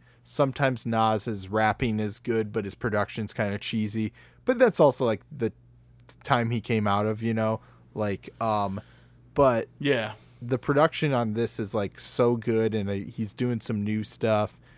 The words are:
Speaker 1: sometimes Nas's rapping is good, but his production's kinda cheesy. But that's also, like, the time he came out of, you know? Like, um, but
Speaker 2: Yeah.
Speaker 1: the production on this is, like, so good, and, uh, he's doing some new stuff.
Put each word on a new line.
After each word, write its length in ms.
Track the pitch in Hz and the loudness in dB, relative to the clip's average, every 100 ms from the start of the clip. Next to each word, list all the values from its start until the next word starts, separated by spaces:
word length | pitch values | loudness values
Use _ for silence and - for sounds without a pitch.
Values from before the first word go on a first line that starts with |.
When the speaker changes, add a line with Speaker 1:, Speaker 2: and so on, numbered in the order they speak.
| _ _ | _ _
Speaker 1:
sometimes 640 | - - 139 127 135 123 117 | -8 0 0 2 0 0 -2
Nas's 600 | 113 113 110 117 101 95 | 2 4 2 -2 -6 -2
rapping 500 | 107 107 104 120 107 | 2 2 2 0 0
is 200 | 107 101 | -2 -4
good, 320 | 120 113 107 | -2 -2 0
but 120 | 110 | -4
his 120 | 98 - | -4 -4
production's 560 | 120 104 101 - 104 | -2 0 -2 -4 -6
kinda 260 | - 104 101 | -2 -2 -2
cheesy. 540 | - 113 107 110 107 - - _ | -4 -2 -2 -2 -4 -6 -20 _
But 140 | - 247 | -2 4
that's 200 | 240 - | 4 6
also, 260 | 147 - 120 | 4 6 0
like, 160 | 107 - - | 0 -6 -4
the 160 | 113 - - - _ - - - | -4 -4 -20 -20 _ -20 -20 -14
time 280 | - 123 117 | 0 0 2
he 100 | 117 | -2
came 260 | - 113 104 | 0 0 2
out 200 | 101 107 | 2 0
of, 160 | 107 | -2
you 120 | 113 | -2
know? 260 | 110 110 110 - - - | 0 0 -2 -8 -20 -14
Like, 360 | - 104 95 - - | -4 -4 -4 -8 -6
um, 400 | 113 107 101 98 - - - - - | -2 0 -2 -4 -10 -20 -20 -20 -8
but 340 | - 135 117 - - | 4 4 4 -2 -4
Speaker 2:
Yeah. 320 | 143 127 110 - - - | 0 0 -2 -8 -20 -14
Speaker 1:
the 180 | 120 127 | -4 -4
production 540 | - 139 160 - 151 | 2 2 2 0 0
on 200 | 127 113 | 0 0
this 260 | 110 113 - | -2 -4 -4
is, 160 | 98 | -4
like, 240 | 110 101 - | -2 -4 -6
so 380 | - - 120 120 | -8 2 2 2
good, 380 | 120 110 113 | 0 2 2
and, 140 | 107 101 | 0 -2
uh, 40 | |
he's 400 | 98 117 117 107 | -4 -6 -6 -8
doing 260 | - 123 117 | -4 -2 -2
some 220 | - 107 | -2 -2
new 220 | 104 107 | 0 -2
stuff. 560 | 107 - 113 107 107 - - | -4 -2 2 2 0 -6 -20